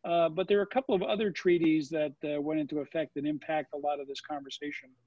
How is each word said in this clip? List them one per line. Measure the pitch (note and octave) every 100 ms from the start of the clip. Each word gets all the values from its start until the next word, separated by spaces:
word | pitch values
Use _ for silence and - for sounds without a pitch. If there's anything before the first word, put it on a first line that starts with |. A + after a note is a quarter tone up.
Uh, | E3+ E3+ E3
but | D#3+ F#3
there | G3+
are |
a | G3
couple | B3 -
of | G3
other | G#3+ G#3+ G#3+
treaties | E3 F#3 F3 E3 D#3 C#3
that, | D#3+ D3+ C#3
uh, | D3+ D3
went | D3 D#3
into | D3 D3+
effect | C3+ E3 D3+
that | C#3+
impact | D3 D3+ - D#3 C#3
a | D3
lot | C#3+ C#3+
of | C#3
this | C#3
conversation. | - D3 C3+ - D3 C#3+ C3 C3